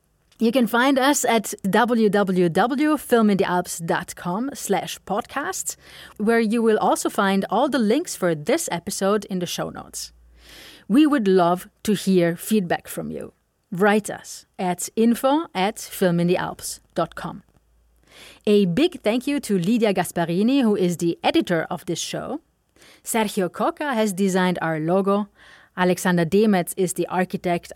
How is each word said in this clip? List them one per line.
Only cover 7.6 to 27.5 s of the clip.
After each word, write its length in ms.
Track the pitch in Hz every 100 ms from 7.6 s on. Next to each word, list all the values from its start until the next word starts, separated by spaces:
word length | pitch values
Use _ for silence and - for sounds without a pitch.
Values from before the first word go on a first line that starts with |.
| 285
the 120 | 254
links 340 | 208 269 349
for 220 | - 180 160
this 320 | 147 311 -
episode 540 | 170 - - 196 214
in 160 | 202 185
the 60 | 175
show 220 | - 160
notes. 440 | - - - - _ _ _ - - - - -
We 220 | 214 302
would 180 | 285 196
love 420 | 185 170 180 - _
to 120 | -
hear 420 | 196 - 190 170 170
feedback 500 | - 214 175 165 -
from 240 | - 151
you. 220 | 151 - _ _ _ _
Write 380 | 170 202 208 202
us 360 | 123 - - - -
at 280 | 185 175 -
info 520 | - 233 233 262 294 339 185
at 180 | 190
filminthealps 1040 | 220 - - 185 175 175 185 160 - - - _
dot 220 | - 165 -
com. 260 | 175 - - _ _ _ _ _ _ - - - -
A 200 | 208 196
big 360 | 170 339 -
thank 240 | 214 240 262
you 140 | 285
to 180 | - 196
Lydia 340 | 170 240 220
Gasparini, 720 | 190 170 - 165 175 220 277
who 140 | 233 208
is 220 | 180 170
the 200 | 170 165
editor 420 | - 330 220 170 -
of 160 | 170 -
this 120 | 170
show. 440 | - 160 - 294 _ _ _ _ - -
Sergio 480 | - 226 214 - 180
Coca 420 | - 240 - 294
has 200 | 233 220
designed 480 | 180 196 185 185 180
our 160 | 160 160
logo. 500 | 156 185 196 202 208 _ - - _ -
Alexander 480 | 180 180 190 175
Demetz 500 | 160 196 220 190 170 -
is 180 | 180
the 120 | - 170
architect 640 | 175 185 196 180